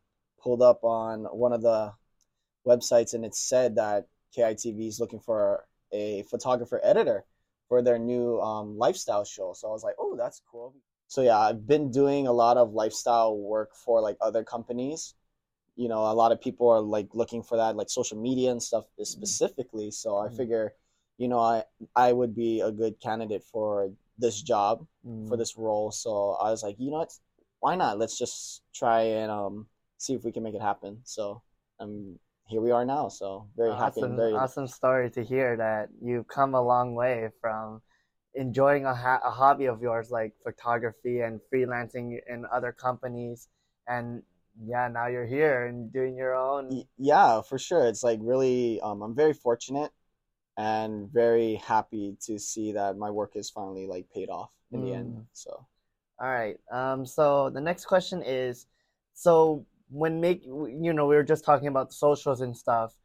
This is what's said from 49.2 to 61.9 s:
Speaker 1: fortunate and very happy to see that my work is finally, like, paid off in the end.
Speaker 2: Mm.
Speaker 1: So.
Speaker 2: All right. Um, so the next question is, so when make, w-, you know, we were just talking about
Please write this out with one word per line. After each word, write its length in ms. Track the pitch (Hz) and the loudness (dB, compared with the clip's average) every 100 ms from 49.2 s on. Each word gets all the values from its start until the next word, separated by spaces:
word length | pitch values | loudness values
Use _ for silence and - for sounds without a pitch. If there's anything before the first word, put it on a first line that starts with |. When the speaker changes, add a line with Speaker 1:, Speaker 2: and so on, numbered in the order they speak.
| 156 | 2
Speaker 1:
fortunate 580 | 151 120 120 - 139 151 _ _ _ _ _ _ - | 2 0 0 -2 -6 -6 _ _ _ _ _ _ -6
and 520 | 107 110 110 107 101 | -2 0 -2 -6 -2
very 440 | 117 117 117 113 | 2 4 4 2
happy 640 | 107 - 110 104 110 101 101 - | -2 0 0 0 -6 -8 -8 -10
to 120 | 104 | -8
see 340 | - - 107 | -8 -6 -4
that 260 | 104 101 98 | -2 -4 -4
my 120 | 104 | -6
work 260 | 104 101 107 | -6 -6 -8
is 120 | 101 | -12
finally, 380 | - 98 95 95 | -12 -12 -10 -10
like, 240 | 92 92 | -10 -10
paid 180 | 104 92 | -10 -10
off 240 | 87 104 _ _ | -10 -12 _ _
in 120 | 127 | -10
the 100 | 131 | -8
end. 240 | 123 120 117 | -8 -10 -14
Speaker 2:
Mm. 100 | 113 | -16
Speaker 1:
So. 340 | - - - - _ _ _ _ - | -20 -18 -18 -20 _ _ _ _ -8
Speaker 2:
All 80 | 127 | -4
right. 320 | 127 107 - - | -4 -4 -8 -10
Um, 340 | 123 131 135 131 | -6 -4 -4 -4
so 440 | - 147 143 135 | 2 4 4 0
the 100 | 135 | -2
next 260 | 151 180 - | -4 -6 0
question 360 | 185 180 185 | 0 0 -6
is, 460 | 123 131 127 123 _ _ _ _ _ | -4 -4 -4 -8 _ _ _ _ _
so 520 | - 175 165 160 151 - _ _ | 0 6 8 6 2 -6 _ _
when 300 | 139 160 165 | -4 -2 0
make, 240 | 170 180 131 | 0 0 -4
w-, 320 | 135 139 139 | -10 -8 -4
you 120 | 165 | -2
know, 140 | 156 143 | 2 6
we 100 | 147 | 6
were 80 | |
just 200 | 147 151 | 6 2
talking 220 | - 143 143 | 4 4 4
about 260 | 135 131 | -2 -2